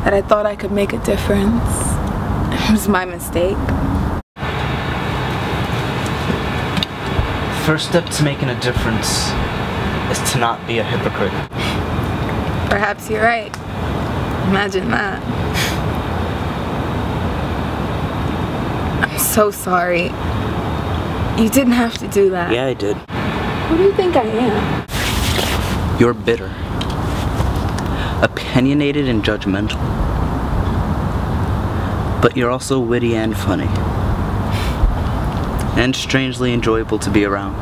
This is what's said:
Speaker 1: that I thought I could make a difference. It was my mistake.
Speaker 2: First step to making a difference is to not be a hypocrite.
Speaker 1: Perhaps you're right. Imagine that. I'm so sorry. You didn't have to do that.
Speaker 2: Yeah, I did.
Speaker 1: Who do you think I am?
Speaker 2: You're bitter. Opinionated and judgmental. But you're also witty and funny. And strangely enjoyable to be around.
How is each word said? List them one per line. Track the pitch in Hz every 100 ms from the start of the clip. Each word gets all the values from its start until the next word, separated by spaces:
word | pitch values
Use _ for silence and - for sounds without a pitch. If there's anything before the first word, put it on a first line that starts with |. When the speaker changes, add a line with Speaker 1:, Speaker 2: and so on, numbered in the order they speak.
Speaker 1:
that | 208
I | 196
thought | 196 208 208
I | 208
could | 196
make | 202 202
a | 226
difference. | - 202 - 202 196 233 - - - - - - - - -
It | - -
was | 214 202
my | 190
mistake. | 185 170 - 165 180 - - - - - - - - - - - - - - - - - - - - - - - - - - - - - - - - - - - - - - - - - -
Speaker 2:
First | 156 -
step | 175 160
to | -
making | 151 139 135
a | 113
difference | 123 120 117 110 - - - - - - - - - - -
is | - -
to | 131
not | 117 113 -
be | 117
a |
hypocrite. | 104 120 - 107 101 92 - - - - - - - - - - - - -
Speaker 1:
Perhaps | 202 208 208 -
you're | 214
right. | 220 233 214 - - - - - - - - - 185
Imagine | 190 202 185 220
that. | 233 202 - - - - - - - - - - - - - - - - - - - - - - - - - - - - - - - - - - - - - - -
I'm | - -
so | - 226 208
sorry. | 196 185 180 175 175 175 - - - - - - - - - - - - -
You | 220
didn't | 269 254
have | 240 233 -
to | -
do | 202 196
that. | 180 175
Speaker 2:
Yeah, | 120
I | 131
did. | 120 104 95 - - - - - - -
Speaker 1:
Who | 330
do |
you | 392
think | 392 359 302
I |
am? | 220 220 247 214 - - - - - - - - - - - - - -
Speaker 2:
You're | 120
bitter. | 117 117 117 95 - - - - - - - - - - - - - - - - -
Opinionated | - - - 127 131 147 143 143 135
and | 113
judgmental. | 101 104 101 98 104 - - - - - - - - - - - - - - - - - - - - - - - - -
But | 120
you're | 131 120
also | 127 - 135
witty | 117 120 120
and | 113 110 104
funny. | 101 87 - - - - - - - - - - - - - - - - - - - - - -
And | 123
strangely | 131 - 131 131 123 127
enjoyable | 120 113 110 110 107
to | 101
be | 104 101
around. | 98 98 98